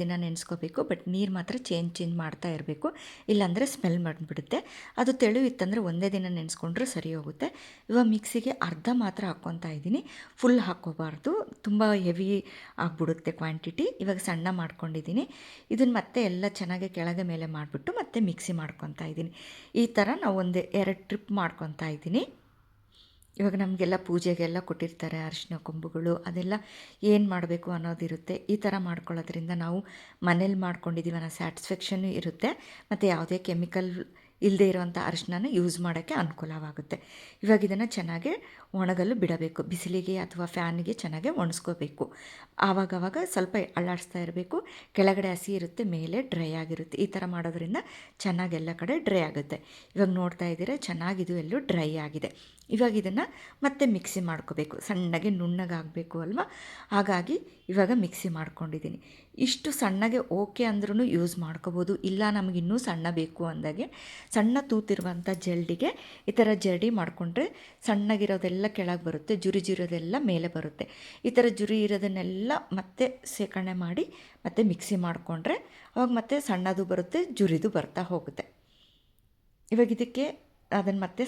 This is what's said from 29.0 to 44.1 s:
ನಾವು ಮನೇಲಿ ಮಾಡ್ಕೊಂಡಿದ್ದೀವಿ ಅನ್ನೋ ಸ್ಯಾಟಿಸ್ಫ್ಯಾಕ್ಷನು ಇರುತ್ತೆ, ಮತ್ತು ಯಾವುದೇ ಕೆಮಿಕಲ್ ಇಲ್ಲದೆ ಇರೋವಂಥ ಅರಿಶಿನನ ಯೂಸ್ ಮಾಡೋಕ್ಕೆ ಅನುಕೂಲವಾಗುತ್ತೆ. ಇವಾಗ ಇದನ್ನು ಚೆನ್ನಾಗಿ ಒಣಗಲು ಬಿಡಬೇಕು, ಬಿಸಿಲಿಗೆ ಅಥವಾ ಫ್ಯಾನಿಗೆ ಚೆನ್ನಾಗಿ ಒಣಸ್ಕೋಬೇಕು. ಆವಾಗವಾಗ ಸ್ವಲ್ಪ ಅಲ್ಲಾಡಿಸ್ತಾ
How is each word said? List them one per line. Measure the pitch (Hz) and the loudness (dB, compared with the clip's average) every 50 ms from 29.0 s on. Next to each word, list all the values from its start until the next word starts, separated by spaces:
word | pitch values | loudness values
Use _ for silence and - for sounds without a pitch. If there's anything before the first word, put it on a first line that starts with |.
| - - 175 165 160 - 170 165 165 165 180 170 165 | -6 -6 -6 -6 -6 -6 -6 -6 -4 -4 -4 -2 -2
ನಾವು | 165 175 185 196 - - - - - - _ - 175 | -2 -2 -2 -4 -6 -12 -20 -20 -20 -10 _ 2 4
ಮನೇಲಿ | 170 175 190 196 196 185 185 | 4 6 4 4 2 2 0
ಮಾಡ್ಕೊಂಡಿದ್ದೀವಿ | 180 175 170 - 175 165 170 165 175 170 165 | 0 -2 -2 -4 -2 -2 -2 -2 -2 -2 -2
ಅನ್ನೋ | 160 160 - - | -4 -6 -6 -4
ಸ್ಯಾಟಿಸ್ಫ್ಯಾಕ್ಷನು | 175 165 165 - - - 190 185 - - 196 185 190 190 - - | -4 -4 -4 -6 -6 -6 -4 -4 -2 -2 -2 0 0 0 0 -2
ಇರುತ್ತೆ, | 170 170 165 - - 254 370 - - - - - - _ | -2 -4 -2 0 -2 -2 -2 -4 -8 -16 -20 -20 -6 _
ಮತ್ತು | 208 175 208 190 175 | 0 2 4 4 4
ಯಾವುದೇ | 160 165 - 185 185 185 - | 4 2 0 -2 -2 0 0
ಕೆಮಿಕಲ್ | 175 170 175 170 - 190 185 185 175 185 - - - - - - _ _ - | 0 0 0 0 0 0 -2 0 -2 -6 -8 -10 -14 -20 -20 -20 _ _ 4
ಇಲ್ಲದೆ | 208 196 190 202 190 | 6 6 8 6 6
ಇರೋವಂಥ | 180 180 175 175 175 175 - - | 6 4 0 -2 -2 -2 -2 -2
ಅರಿಶಿನನ | 165 170 - - 175 175 214 269 254 180 | -2 -2 -4 -4 -2 -2 -2 2 2 4
ಯೂಸ್ | 175 175 165 175 175 | 4 4 2 0 -2
ಮಾಡೋಕ್ಕೆ | 175 165 160 165 - 311 269 | -2 -2 -2 -4 -2 -2 0
ಅನುಕೂಲವಾಗುತ್ತೆ. | 175 151 160 - 160 156 160 156 156 156 147 - 147 - - - - - - - - - - _ - | 0 -2 -4 -6 -8 -8 -8 -8 -8 -10 -10 -12 -8 -8 -8 -10 -10 -14 -20 -20 -20 -20 -14 _ 4
ಇವಾಗ | 202 220 202 202 | 6 6 6 6
ಇದನ್ನು | 190 196 196 233 233 - | 4 0 0 -2 -2 -4
ಚೆನ್ನಾಗಿ | 208 170 165 165 170 175 285 330 - - - - - - - - 190 | -6 -6 -6 -6 -4 -2 -2 -4 -4 -6 -12 -20 -20 -14 -6 -2 0
ಒಣಗಲು | 185 180 185 180 185 208 254 226 185 | 0 2 2 2 2 2 2 2 2
ಬಿಡಬೇಕು, | 165 165 165 165 160 165 - 156 160 | 0 0 0 -2 -4 -4 -4 -4 -4
ಬಿಸಿಲಿಗೆ | 175 170 - 180 175 185 175 185 190 190 180 | -6 -6 -4 -4 -4 -2 -2 -2 -2 -4 -4
ಅಥವಾ | 180 - 170 175 170 - | -6 -6 -6 -6 -4 -4
ಫ್ಯಾನಿಗೆ | 185 170 170 170 170 170 175 - - - | -2 -2 -2 -2 -2 -2 -4 -4 -4 -6
ಚೆನ್ನಾಗಿ | 170 156 160 170 277 349 294 180 | -6 -6 -4 -2 -2 0 0 0
ಒಣಸ್ಕೋಬೇಕು. | 165 170 - - - 170 - 151 143 - - - - - - - - - - - - _ - - 196 | -2 -2 -4 -6 -6 -6 -4 -6 -8 -6 -6 -6 -6 -6 -12 -18 -18 -18 -20 -20 -12 _ 0 2 2
ಆವಾಗವಾಗ | 185 190 190 175 185 180 180 190 190 311 370 349 - | 4 2 0 0 -2 -2 -2 -2 -2 -4 -4 -2 0
ಸ್ವಲ್ಪ | 214 185 185 - 214 175 - - 175 | -2 -2 0 0 -2 -2 -2 -2 -2
ಅಲ್ಲಾಡಿಸ್ತಾ | 175 180 180 175 - - | -2 -2 -2 -4 -6 -8